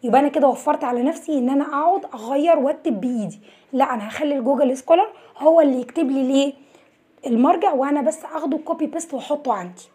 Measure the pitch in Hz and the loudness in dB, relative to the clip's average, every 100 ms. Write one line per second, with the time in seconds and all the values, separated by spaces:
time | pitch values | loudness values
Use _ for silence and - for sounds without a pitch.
0 | 247 240 285 311 277 240 - 294 254 247 | 2 2 2 2 2 2 -2 -2 -2 -2
1 | 254 330 - 302 247 277 294 285 320 392 | -2 -2 -4 -2 0 0 -2 0 0 0
2 | - 220 220 277 311 330 269 311 339 214 | -4 -12 -4 0 4 4 2 -2 -4 -4
3 | 240 247 196 - - _ _ 262 269 247 | -4 -4 -6 -10 -20 _ _ -2 -2 -2
4 | 208 - 302 285 240 269 277 262 - 330 | -8 -6 -4 -2 0 2 0 -2 2 2
5 | 427 - - - 294 330 294 254 233 - | 2 -4 -20 0 4 6 6 2 -4 -4
6 | 294 269 262 269 277 269 _ _ _ _ | -2 0 2 2 0 -4 _ _ _ _
7 | _ _ - 226 262 359 392 294 269 294 | _ _ -4 2 4 4 2 0 0 0
8 | 269 - - 311 302 294 - 330 311 330 | -2 -4 -10 -8 -4 -6 -4 -4 -4 -6
9 | 330 269 - 285 277 208 180 180 - | -8 -12 -6 -6 -2 -4 -4 -14 -20